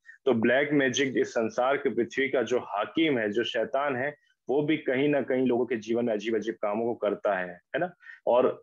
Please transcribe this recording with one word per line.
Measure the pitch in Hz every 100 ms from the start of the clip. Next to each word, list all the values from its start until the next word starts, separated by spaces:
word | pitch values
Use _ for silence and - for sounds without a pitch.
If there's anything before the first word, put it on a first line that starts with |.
| - - 135
तो |
ब्लैक | 117 120 131 147
मैजिक | 147 131 131 131 117
इस | 131
संसार | 123 110 123 127 143
के, | 135
पृथ्वी | 110 110 131 135
का | 139
जो | 113 123
हाकिम | - 101 107 160 160 123
है, | 104
जो | 107
शैतान | 110 117 110 135 147 123
है, | 143 147 _ _ -
वो | 139
भी | 147 151
कहीं | 143 127 147
ना | 143
कहीं | 123 131 127
लोगों | 120 123
के | 117
जीवन | 107 117 120
में |
अजीब | 107 110 110
अजीब | 110 -
कामों | 104 107 117
को | 113
करता | 101 98 107 92
है, | 90
है | 87 _ 139
ना। | 175 - - - 117
और | 123 123 -